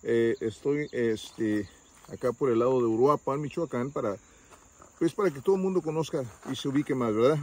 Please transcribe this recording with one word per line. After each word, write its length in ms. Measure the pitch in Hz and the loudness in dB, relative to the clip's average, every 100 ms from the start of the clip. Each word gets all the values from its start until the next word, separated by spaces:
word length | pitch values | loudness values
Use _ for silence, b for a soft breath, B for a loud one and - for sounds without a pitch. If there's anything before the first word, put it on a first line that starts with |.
Eh, 320 | 107 117 117 110 | 2 2 2 0
estoy, 480 | 110 - 139 147 147 | -4 -4 -2 -2 -4
este, 760 | 123 117 110 - - 110 107 95 B B - - | -2 -2 -2 -6 -4 -2 -2 -4 B B -20 -18
acá 200 | 95 127 | -6 -4
por 180 | 117 139 | -2 0
el 80 | 113 | 2
lado 180 | 123 131 | 2 2
de 40 | 117 | 2
Uruapan, 560 | 113 135 147 - 139 | 4 4 4 0 -4
Michoacán, 480 | 147 - 165 123 131 | -4 -4 -4 -4 -4
para, 260 | 143 117 95 B B B B B B B - | -2 -4 -4 B B B B B B B -2
pues, 160 | 165 - | -2 0
para 160 | 196 | -2
que 100 | 139 | 0
todo 140 | 185 190 | 0 2
el 80 | |
mundo 180 | 190 185 | 2 -2
conozca 420 | 156 156 156 160 123 - - | -2 -4 -4 -4 -6 -12 -10
y 40 | 135 | -6
se 120 | 139 | -2
ubique 260 | 135 147 | -2 0
más, 180 | 131 117 | -2 0
¿verdad? 280 | 107 127 156 | 4 4 4